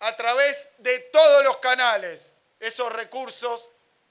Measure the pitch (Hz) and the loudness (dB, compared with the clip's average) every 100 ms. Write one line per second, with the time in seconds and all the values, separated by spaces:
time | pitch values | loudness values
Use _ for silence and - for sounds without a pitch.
0 | 214 220 233 254 285 277 - _ 233 254 | -8 -4 -2 0 0 -2 -10 _ -4 -4
1 | 247 302 311 285 269 262 254 254 247 208 | 0 6 8 6 4 0 -2 0 0 -2
2 | 185 160 - _ _ _ 220 220 240 220 | -6 -14 -20 _ _ _ -10 -8 -8 -8
3 | 226 254 254 - 240 233 - _ _ _ | -12 -12 -12 -10 -10 -10 -14 _ _ _
4 | _ | _